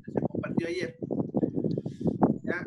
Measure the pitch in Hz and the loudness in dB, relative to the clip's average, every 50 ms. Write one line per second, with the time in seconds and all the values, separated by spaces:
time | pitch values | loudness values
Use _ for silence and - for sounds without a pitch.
0 | - - - - - - - - - - - - 339 - 359 - 165 165 - - | -6 -4 -2 0 0 0 0 -2 -2 0 0 0 0 0 0 -2 -2 -2 -4 -6
1 | - - - - - - - - - - - - - - - - - - - - | -6 -2 0 0 0 0 0 0 0 0 0 0 0 0 0 -2 -4 -4 -4 -2
2 | - - - - - - - - - - 175 180 - | 0 0 2 4 4 4 4 2 0 -2 -2 -2 -2